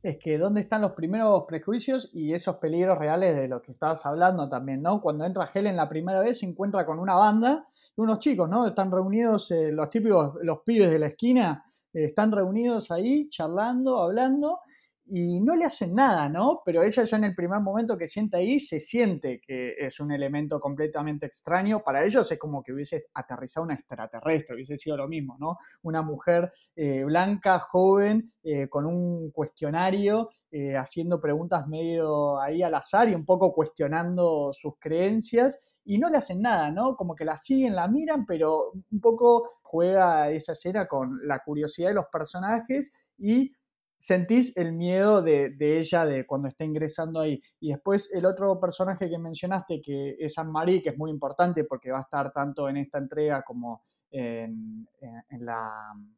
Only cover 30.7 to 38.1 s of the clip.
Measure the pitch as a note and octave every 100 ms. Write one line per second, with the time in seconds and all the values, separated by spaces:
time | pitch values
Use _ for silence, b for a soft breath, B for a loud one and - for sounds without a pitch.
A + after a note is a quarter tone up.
30.7 | C3+ C3 E3+ E3+ E3+ D3+ D3 E3+ F3 C#3+
31.7 | D#3 E3 E3 D#3 D3 D3 C#3 C#3 D#3+ F3
32.7 | D3+ - G3+ A#3 F3 D3+ F3+ F#3 E3+ D#3
33.7 | - D3+ D#3+ F3 F3+ F3 D#3 C#3+ C#3 D3
34.7 | - D#3 D#3+ F#3+ A3 A3+ A#3 C4 C4 b
35.7 | b - G3+ E4 D4+ - F3+ A#3 G3 D3
36.7 | E3+ B3+ A#3+ F3+ D#3+ D#3 D3+ - C4+ B3+
37.7 | F#3 F3+ C4+ D#4+